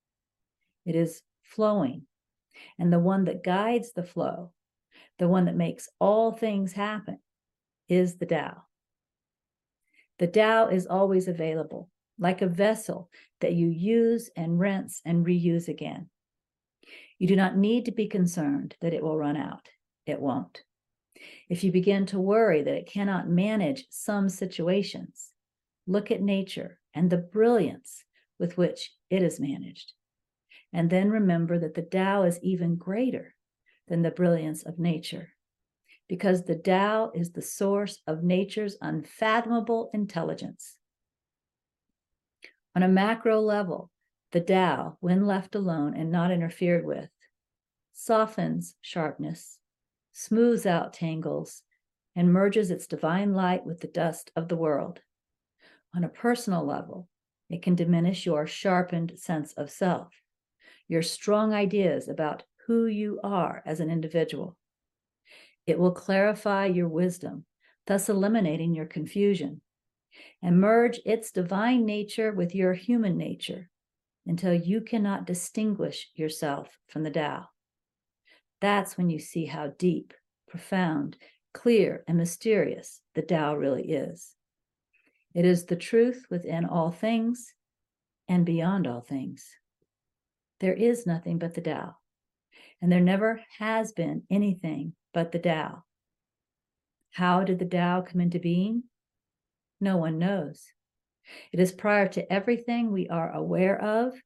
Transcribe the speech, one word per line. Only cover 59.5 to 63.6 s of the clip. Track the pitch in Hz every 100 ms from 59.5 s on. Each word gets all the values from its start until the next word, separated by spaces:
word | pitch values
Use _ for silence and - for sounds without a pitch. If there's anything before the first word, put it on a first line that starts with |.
of | - 147
self, | - 185 139 92 _ _ _ _ _ _ _ -
your | 165
strong | 165 - - 208 214
ideas | 208 196 202 185 135 -
about | - 151 147 - _ -
who | 233 226
you | 208 208 -
are | 202 196 160 -